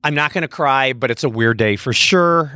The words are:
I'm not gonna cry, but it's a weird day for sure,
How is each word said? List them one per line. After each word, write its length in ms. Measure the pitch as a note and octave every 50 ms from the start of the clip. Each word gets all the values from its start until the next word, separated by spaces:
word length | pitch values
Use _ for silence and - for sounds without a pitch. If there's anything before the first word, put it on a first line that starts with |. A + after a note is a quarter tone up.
| -
I'm 100 | D3+ D3
not 180 | D3 D3+ D3
gonna 140 | - F#3+ E3
cry, 460 | - - - D#3 C#3 C3+ C3+ C3+ C3
but 180 | B2+ A#2 C3+ A#2+
it's 140 | A#2 - -
a 40 | C3+
weird 300 | A2 A2+ A2+ A2+ A#2 G#2+
day 160 | A2+ G#2+ G#2
for 180 | G2+ - C3
sure, 600 | A2+ - - - G3 F3+ F3 E3+ E3+ E3 D#3 C#3 C3+